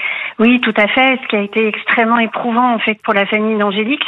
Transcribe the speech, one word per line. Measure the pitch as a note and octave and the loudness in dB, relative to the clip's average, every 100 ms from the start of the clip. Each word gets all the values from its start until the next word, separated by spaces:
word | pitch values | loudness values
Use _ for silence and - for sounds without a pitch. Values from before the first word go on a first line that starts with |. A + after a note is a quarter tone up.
| - - - - | -8 -8 -8 0
Oui, | A3+ B3 | 2 2
tout | A#3 G#3+ | 2 2
à | G3+ | 2
fait. | C4 C4 B3+ | 2 2 0
Ce | - | 0
qui | A3 | -2
a | |
été | G3+ A3 A3 | 0 0 0
extrêmement | G#3 - - A3+ A#3+ | -2 -2 0 2 2
éprouvant, | A3+ - A#3+ A#3 B3 | 0 -2 -2 0 2
en | A3+ | 0
fait, | - G#3+ | -2 -2
pour | - | -2
la | G3+ G3 | 0 0
famille | G#3+ G#3+ G#3+ | 0 0 0
d'Angélique, | G#3 G3 A3 C#4+ | 0 0 -2 -2